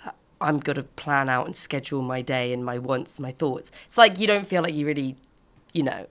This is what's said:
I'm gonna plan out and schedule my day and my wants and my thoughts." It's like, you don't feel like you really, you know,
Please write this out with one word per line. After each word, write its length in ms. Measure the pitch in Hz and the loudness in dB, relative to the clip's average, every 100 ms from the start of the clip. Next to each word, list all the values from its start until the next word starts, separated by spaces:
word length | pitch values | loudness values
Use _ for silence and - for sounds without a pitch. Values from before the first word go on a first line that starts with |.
| - - _ - | -16 -16 _ -2
I'm 200 | 151 147 | 0 2
gonna 240 | 147 139 | 0 -4
plan 440 | 135 - 151 139 131 | -6 -8 0 2 2
out 180 | 127 - | 0 0
and 100 | - | -4
schedule 460 | - 139 135 139 | -4 -4 -4 -4
my 200 | 127 127 | -2 -4
day 300 | 127 127 123 | -2 0 0
and 120 | 123 | -2
my 140 | 123 123 | -4 -4
wants 400 | 127 127 - - | -2 -2 -4 -8
and 60 | 131 | -10
my 60 | |
thoughts." 400 | - 147 143 - - - | -2 -2 -2 -8 -18 0
It's 120 | - | 6
like, 180 | 214 185 | 8 6
you 80 | 214 | 2
don't 180 | 202 196 | 2 2
feel 160 | 180 | -2
like 120 | 170 | 0
you 120 | 151 147 | -2 -2
really, 300 | 143 131 127 _ _ _ _ _ | -2 -4 -6 _ _ _ _ _
you 100 | 170 | -2
know, 240 | 135 95 - | -2 -2 -6